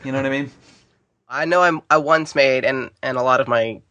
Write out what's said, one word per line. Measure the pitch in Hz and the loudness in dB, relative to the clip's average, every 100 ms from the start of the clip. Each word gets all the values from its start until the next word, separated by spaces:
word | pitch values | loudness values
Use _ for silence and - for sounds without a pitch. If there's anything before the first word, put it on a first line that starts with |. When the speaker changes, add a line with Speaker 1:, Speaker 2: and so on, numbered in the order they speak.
Speaker 1:
you | 135 | -8
know | 135 | -6
what | 135 | -4
I | |
mean? | 139 135 - _ _ _ _ _ _ _ | -4 -8 -14 _ _ _ _ _ _ _
Speaker 2:
I | 135 160 | -6 0
know | 175 | 2
I'm, | 175 160 - | 2 2 0
I | 156 | 0
once | 147 160 156 147 | 2 0 2 2
made, | 135 131 123 | 2 2 0
and, | 131 117 - | -2 -6 -8
and | 131 127 | -6 -2
a | |
lot | 127 127 | 2 2
of | 123 | 2
my | 117 113 107 _ | 0 -2 -6 _